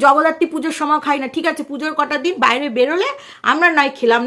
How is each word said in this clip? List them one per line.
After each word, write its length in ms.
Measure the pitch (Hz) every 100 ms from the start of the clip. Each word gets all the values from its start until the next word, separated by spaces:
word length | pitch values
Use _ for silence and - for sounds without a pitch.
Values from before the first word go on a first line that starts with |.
জগদ্ধাত্রী 420 | 277 285 320 311 339
পুজোর 220 | 311 311 -
সময় 200 | 294 302 294
খাই 120 | 285
না, 40 | 262
ঠিক 120 | 320 320
আছে? 120 | 311 285
পুজোর 220 | 277 311 311
কটা 180 | 294 294
দিন 100 | 320 359
বাইরে 220 | 240 247 285 233
বেরোলে 320 | 254 349 508 554 - - -
আমরা 180 | 294 349 311
নয় 160 | 277 269
খেলাম 240 | 233 233